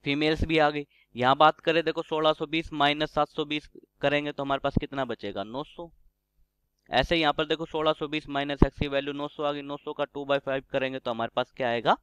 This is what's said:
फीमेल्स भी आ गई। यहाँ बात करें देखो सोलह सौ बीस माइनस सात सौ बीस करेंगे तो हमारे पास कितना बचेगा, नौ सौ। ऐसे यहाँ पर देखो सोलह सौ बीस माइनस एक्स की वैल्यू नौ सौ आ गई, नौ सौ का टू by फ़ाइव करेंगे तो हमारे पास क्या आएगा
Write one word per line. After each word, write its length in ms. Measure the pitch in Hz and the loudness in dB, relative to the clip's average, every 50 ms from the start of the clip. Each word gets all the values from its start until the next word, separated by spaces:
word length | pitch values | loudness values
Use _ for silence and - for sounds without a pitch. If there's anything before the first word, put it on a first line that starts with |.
| _ | _
फीमेल्स 380 | 147 143 147 151 156 160 156 160 | -4 -2 0 0 0 0 0 0
भी 140 | 160 160 | 0 2
आ 120 | 156 151 147 | 4 4 2
गई। 160 | 147 147 143 _ _ _ _ _ _ | 2 -2 -8 _ _ _ _ _ _
यहाँ 200 | 117 123 127 135 | 0 4 4 6
बात 220 | 143 156 156 - - | 8 8 6 6 4
करें 240 | - 165 160 165 160 | -2 2 2 2 0
देखो 160 | 156 147 160 160 | 0 -4 -4 -6
सोलह 300 | - 160 156 156 156 156 | -4 -2 2 2 2 2
सौ 120 | - 160 | 2 -4
बीस 240 | 147 151 160 160 - 156 | -4 -2 -4 -4 -4 0
माइनस 380 | 151 143 143 147 151 156 147 - | 2 2 2 4 2 -2 -2 0
सात 160 | 151 147 - | -2 -2 -2
सौ 160 | - - 151 | -2 -6 -4
बीस 240 | 147 147 151 - - _ - - _ _ _ | -4 -4 -6 -6 -10 _ -20 -20 _ _ _
करेंगे 300 | - 139 143 147 147 147 | 0 0 2 2 -2 -2
तो 120 | 147 - 139 | -6 -6 -2
हमारे 160 | 139 139 135 | -2 -2 0
पास 180 | - 143 - - | -2 0 0 0
कितना 260 | 151 139 135 139 135 | 0 0 -4 -4 -4
बचेगा, 380 | 120 117 _ - 101 95 101 98 | -4 -4 _ -6 -8 -6 -6 -8
नौ 200 | 107 117 135 151 | -6 -8 -10 -10
सौ। 260 | - - - 170 165 _ _ _ _ _ _ _ _ _ _ _ _ _ _ _ _ _ _ _ _ | -10 -12 -16 -16 -16 _ _ _ _ _ _ _ _ _ _ _ _ _ _ _ _ _ _ _ _
ऐसे 260 | - 123 135 - 175 | 0 0 0 2 0
यहाँ 180 | 165 160 147 143 | 2 2 2 2
पर 120 | 151 156 | 0 0
देखो 180 | 151 160 151 165 | -2 -2 -4 -4
सोलह 260 | - - 156 156 156 156 | -6 -4 0 0 0 0
सौ 140 | - 160 | 0 -4
बीस 220 | 147 147 151 147 - | -6 -6 -8 -6 -4
माइनस 340 | 143 139 143 143 143 135 - | -4 -4 -2 -2 4 4 4
एक्स 140 | 139 _ - | 4 _ -4
की 80 | 147 143 | -4 -2
वैल्यू 240 | 139 139 139 143 139 | -2 -2 -2 -2 -6
नौ 140 | 143 147 143 | -6 -8 -8
सौ 140 | - - 151 | -6 -4 -4
आ 80 | 143 | -4
गई, 100 | 147 143 | -4 -4
नौ 160 | 139 139 143 | -8 -10 -12
सौ 160 | 143 _ 151 147 | -10 _ -10 -6
का 120 | - 147 | -6 -6
टू 200 | - _ 143 143 | -6 _ -10 -2
by 140 | 139 139 135 | -2 -2 -2
फ़ाइव 240 | _ 135 135 135 135 _ | _ -4 -6 -6 -6 _
करेंगे 280 | - 135 131 131 131 131 | -2 -2 -2 -2 -4 -6
तो 120 | _ 123 | _ -6
हमारे 200 | 117 113 117 117 _ | -4 -2 -4 -2 _
पास 160 | 127 127 _ _ | -4 -4 _ _
क्या 160 | - 135 120 | -4 -2 0
आएगा 280 | 117 120 110 151 214 - | 0 0 2 0 0 0